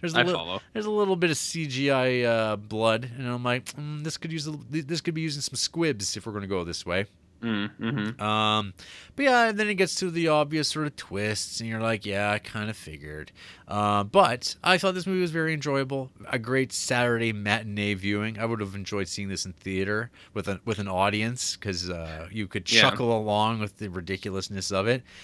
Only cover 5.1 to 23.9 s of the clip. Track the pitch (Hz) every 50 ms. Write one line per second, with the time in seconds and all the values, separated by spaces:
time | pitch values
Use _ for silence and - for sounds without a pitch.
5.1 | 160 160 160 156 143 147 - - 127 - - - - 165 170 156 127 101 101 -
6.1 | - 104 - 113 104 104 98 95 98 92 87 85 82 - - 90 87 95 101 -
7.1 | _ _ _ _ _ - 117 117 110 101 104 107 - - 110 113 139 110 104 110
8.1 | 123 - 104 107 107 107 107 107 107 107 104 95 - - - - - - - -
9.1 | - - 285 269 247 240 233 220 208 208 214 208 208 190 190 160 - - 185 180
10.1 | 165 170 165 160 151 151 151 147 156 156 147 - - 156 151 147 - - - -
11.1 | - 101 107 107 107 104 - - - - 113 113 113 110 113 113 113 104 104 104
12.1 | 98 101 104 104 104 107 - - - 110 104 110 107 - - 78 76 71 73 76
13.1 | 76 76 76 - - - - - - - - - - 104 104 104 104 104 101 107
14.1 | - 196 180 139 123 - - - - - - 175 185 175 196 190 180 180 175 190
15.1 | 190 185 180 165 156 165 160 160 160 147 139 147 135 135 135 131 139 135 131 131
16.1 | - - - - - 123 110 120 131 131 131 - - - - - 127 123 123 120
17.1 | 120 113 117 113 107 104 101 104 104 113 110 107 101 104 104 104 104 92 95 101
18.1 | 104 104 107 110 110 107 113 113 117 107 104 98 95 101 95 - 107 101 95 -
19.1 | - 107 101 98 95 - - 95 87 - - 98 95 95 98 101 107 110 117 120
20.1 | - - - - - 107 92 98 98 87 - 117 107 104 101 98 92 92 98 104
21.1 | 101 107 107 117 123 123 - - - - - 101 92 85 90 90 87 82 80 80
22.1 | 80 78 80 82 98 110 104 92 - 104 82 - - 113 107 131 - - 123 117
23.1 | 117 110 107 107 104 107 107 113 113 110 107 98 - - 107 98